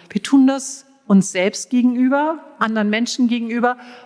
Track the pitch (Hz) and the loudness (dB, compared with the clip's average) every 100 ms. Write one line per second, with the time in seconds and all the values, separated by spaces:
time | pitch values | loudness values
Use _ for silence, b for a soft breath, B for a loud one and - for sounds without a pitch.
0 | b 202 - 277 262 269 - - _ _ | b -8 0 4 4 2 -8 -14 _ _
1 | - 196 190 185 190 - - 247 247 247 | 2 2 2 -2 -2 -4 -2 0 2 2
2 | 254 277 302 311 - - 220 220 208 214 | 0 0 -2 -6 -12 -6 -4 -2 0 0
3 | 240 - 240 240 226 240 240 247 B B | -2 -2 -2 -2 -4 -2 -2 -2 B B